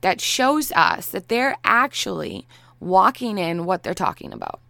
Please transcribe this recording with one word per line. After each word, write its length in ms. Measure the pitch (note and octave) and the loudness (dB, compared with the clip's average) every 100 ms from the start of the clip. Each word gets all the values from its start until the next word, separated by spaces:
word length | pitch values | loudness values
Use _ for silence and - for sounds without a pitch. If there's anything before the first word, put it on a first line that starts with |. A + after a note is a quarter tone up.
that 180 | C4 - | 0 0
shows 500 | - - C4 D4+ D4 - | -2 2 2 2 0 2
us 320 | E3 E2 - | 4 2 -4
that 180 | G3 - | -8 -2
they're 300 | A#3 C4+ - | 0 0 0
actually 840 | - A3+ C4 - - F3 D#3 - - - _ _ | 2 4 2 -2 -6 -6 -6 -10 -14 -20 _ _
walking 580 | F3 F#3 G3 C4 B3 G#3 | 2 4 4 2 -4 -2
in 280 | E3 E3+ | -2 -2
what 180 | E3+ F3+ | -2 -2
they're 120 | - | -2
talking 380 | F3 F3+ - - | -2 -2 -4 -12
about. 280 | - G1+ - _ | -10 -10 -12 _